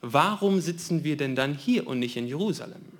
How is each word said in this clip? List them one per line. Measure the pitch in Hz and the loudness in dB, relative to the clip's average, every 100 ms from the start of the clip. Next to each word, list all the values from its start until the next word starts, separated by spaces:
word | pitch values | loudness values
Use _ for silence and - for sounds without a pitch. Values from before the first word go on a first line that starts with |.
warum | 123 135 175 208 196 196 | 2 4 4 4 4 4
sitzen | 165 170 - 170 | 2 -6 -2 0
wir | 151 143 | 0 -2
denn | 139 131 | 0 0
dann | 135 143 | 0 0
hier | - 247 - | 0 0 0
und | 131 | -2
nicht | 123 120 | -2 -4
in | 120 | -4
Jerusalem | 143 208 165 - - - - | -2 -2 -4 -8 -14 -20 -20